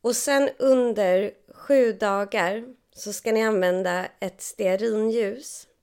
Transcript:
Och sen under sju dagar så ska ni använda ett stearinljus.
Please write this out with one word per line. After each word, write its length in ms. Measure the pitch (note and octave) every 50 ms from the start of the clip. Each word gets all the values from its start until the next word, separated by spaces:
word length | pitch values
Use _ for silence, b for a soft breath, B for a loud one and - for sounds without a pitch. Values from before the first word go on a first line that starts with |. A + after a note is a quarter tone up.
Och 160 | _ A#3 A#3+
sen 340 | A#3+ - - C#4+ C#4 C#4 C#4 - _
under 760 | - C4+ C4 B3+ B3 A#3+ A3 G#3 G#3 F#3 F3+ F#3 G3+ G#3 - _ _ _
sju 440 | - - - - C#4+ C4+ B3+ A#3 G#3+
dagar 840 | F#3+ - G#3 G3 G3 G3+ G3+ - A3 F3+ F3 G3 A3 A3+ B3+ B3+ _ _ _ _
så 200 | - - G#3 G3+
ska 200 | - - A#3 A3
ni 100 | A3 A3
använda 640 | A3 A3 G3 F#3 F3+ F3+ F#3 F#3+ F3+ F3 F3+ F#3 - _ _
ett 200 | - F#3 - _
stearinljus. 1300 | - - - - G#3 F#3 F#3 F#3+ G#3+ A#3 A3 G#3+ A3 A3+ A3+ A#3 A3+ G3 G#3+ B3+ D4+ - - - - _ _ _